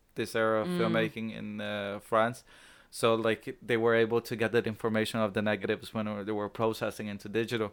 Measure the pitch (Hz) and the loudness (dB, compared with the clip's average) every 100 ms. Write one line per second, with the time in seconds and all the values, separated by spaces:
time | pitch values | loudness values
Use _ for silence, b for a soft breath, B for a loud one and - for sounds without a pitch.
0 | _ - 113 113 110 110 107 - 113 113 | _ -6 -4 0 2 2 0 0 2 2
1 | 110 113 110 107 107 104 104 104 101 104 | 0 -4 -8 -8 -10 -8 -6 -4 -4 -8
2 | - 110 113 120 b b b b b - | 0 4 4 0 b b b b b 0
3 | 120 113 113 107 - - 113 117 117 113 | 2 4 2 0 -4 -10 -2 2 4 4
4 | 113 117 - 113 113 117 113 107 113 110 | 4 2 -2 -2 2 2 2 -2 0 0
5 | 110 117 107 98 107 104 98 104 - 113 | 0 0 0 0 0 0 0 -2 -4 -6
6 | 107 104 101 107 104 - 113 110 110 - | -4 -4 -4 -2 -4 0 0 0 -4 -6
7 | 107 101 104 104 117 120 104 | -8 -8 -4 -2 -2 -2 -4